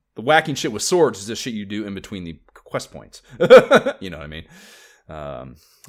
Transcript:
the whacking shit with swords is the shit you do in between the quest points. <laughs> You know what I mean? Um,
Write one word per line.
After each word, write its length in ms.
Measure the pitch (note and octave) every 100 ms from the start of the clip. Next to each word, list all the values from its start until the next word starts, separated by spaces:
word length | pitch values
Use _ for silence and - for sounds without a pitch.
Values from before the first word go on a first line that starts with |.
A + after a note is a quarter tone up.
| _
the 80 | -
whacking 320 | A2+ D#3 D#3+
shit 180 | C3+ D#3
with 100 | G#2+
swords 360 | - F3+ C#3+ A2
is 80 | G2+
the 100 | A2
shit 160 | C3+
you 140 | A2 G2+
do 200 | G#2 G#2
in 80 |
between 300 | G2 - G2+
the 160 | E2+ D#2+ _
quest 360 | _ - C3 -
points. 300 | D2 A1 - _
<laughs> 100 | - E3 B3 - C#4 C4 -
You 80 | F#2+
know 80 | D#2
what 80 |
I 40 | D2+
mean? 180 | D#2 D#2 F3 - - _ _ _
Um, 460 | D#2 D2 B1+ C2 B1+ _ _